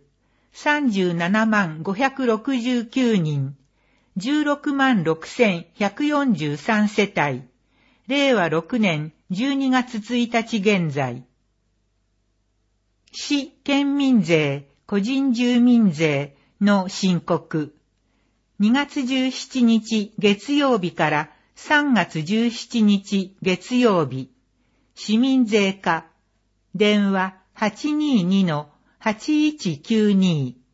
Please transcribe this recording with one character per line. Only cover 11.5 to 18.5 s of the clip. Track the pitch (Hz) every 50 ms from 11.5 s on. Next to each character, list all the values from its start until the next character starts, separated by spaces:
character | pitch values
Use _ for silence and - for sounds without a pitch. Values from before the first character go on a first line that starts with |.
| _ _ _ _ _ _ _ _ _ _ _ _ _ _ _ _ _ _ _ _ _ _ _ _ _ _ _ _ _ _ _ _
市、 | - - - - 285 285 269 - _ _ -
県 | - 285 277 285 277 277
民 | 285 277 269 254 226
税、 | 170 156 170 156 151 143 139 143 139 _ _ _ _
個 | - 208 202
人 | 196 226 277 269 277 269 240
住 | 226 247 247 247 240
民 | 240 247 240 233 226 196
税 | 151 147 165 156 147 139 143 143 _ _ _ _ _ -
の | 202 208 208 196 185 185
申 | - - - 185 180 165
告。 | - - 175 156 160 - - 156 147 139 - _ _ _ _ _ _ _ _ _ _ _ _ _ _ _